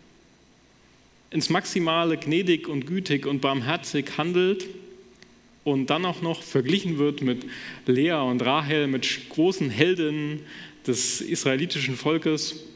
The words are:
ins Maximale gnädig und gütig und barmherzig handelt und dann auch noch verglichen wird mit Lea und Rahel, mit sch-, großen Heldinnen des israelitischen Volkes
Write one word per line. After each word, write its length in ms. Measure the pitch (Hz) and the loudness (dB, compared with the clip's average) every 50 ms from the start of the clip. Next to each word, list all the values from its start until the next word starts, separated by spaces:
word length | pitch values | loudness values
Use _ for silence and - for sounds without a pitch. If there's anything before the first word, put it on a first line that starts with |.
| - - _ _ _ _ _ _ _ _ _ _ _ _ _ _ _ _ _ _ _ _ _ _ _ _ | -20 -20 _ _ _ _ _ _ _ _ _ _ _ _ _ _ _ _ _ _ _ _ _ _ _ _
ins 200 | - 160 - - | -2 -2 2 2
Maximale 680 | 170 196 - - - 190 165 160 160 170 170 165 160 | 2 2 0 0 0 0 2 2 2 2 2 2 0
gnädig 520 | 151 - 143 156 180 196 180 170 151 - 165 | 0 0 0 0 2 4 2 2 2 0 -4
und 180 | 151 139 131 | -6 -6 -4
gütig 400 | 156 180 196 190 - 143 135 143 | -4 -4 -4 0 0 0 0 0
und 140 | 139 143 135 | -2 0 2
barmherzig 760 | 139 139 139 135 117 139 165 180 - - - 147 139 - - | 2 2 2 0 0 -2 -2 -4 -4 -2 -2 -2 -2 -2 -4
handelt 500 | - 156 175 180 180 185 190 208 190 - - - - - - - - - - - - - - - - _ _ _ _ - | -2 -2 0 2 2 2 2 2 -2 -4 -10 -14 -16 -18 -20 -20 -20 -20 -20 -20 -20 -20 -20 -20 -20 _ _ _ _ -2
und 260 | 147 139 135 131 120 | 0 0 2 2 0
dann 160 | 143 165 185 | 0 0 0
auch 160 | 180 156 - | -2 -2 -2
noch 200 | 165 165 160 - | -4 -4 -4 -4
verglichen 560 | - - - 135 120 131 185 196 196 175 160 143 | -6 -2 0 0 2 2 2 0 0 0 0 2
wird 240 | 143 147 143 - | 2 0 0 0
mit 220 | 143 127 120 120 - - - - - - - - - | 0 0 0 -2 -4 -10 -12 -14 -14 -14 -16 -4 0
Lea 260 | 131 127 131 147 175 | 2 4 4 4 4
und 280 | 165 147 131 127 123 120 | 2 2 0 0 0 2
Rahel, 440 | 117 123 139 160 147 143 156 151 147 | 2 2 2 2 2 2 0 2 2
mit 180 | 139 131 127 - | 0 0 -2 -2
sch-, 240 | - - - - - | -4 -4 -6 -8 -4
großen 380 | - 156 165 185 185 - 175 131 | 0 2 2 2 2 2 -2 -2
Heldinnen 720 | 101 113 151 180 185 175 160 151 151 151 147 147 151 151 151 - - - - - - - - | 2 4 4 4 4 2 0 0 -2 -2 -4 -4 -6 -8 -10 -14 -16 -16 -18 -18 -20 -6 -2
des 340 | 131 120 - - - - - | -2 0 0 0 -2 -2 -4
israelitischen 760 | - - 170 - - 139 131 135 151 - - 151 131 135 127 | -4 -4 -4 0 0 2 2 2 0 -2 -2 -2 -2 -4 -4
Volkes 640 | - - 147 160 160 - 165 156 147 - - - - - - - | -2 0 0 0 2 2 0 0 0 -2 -6 -8 -10 -14 -18 -20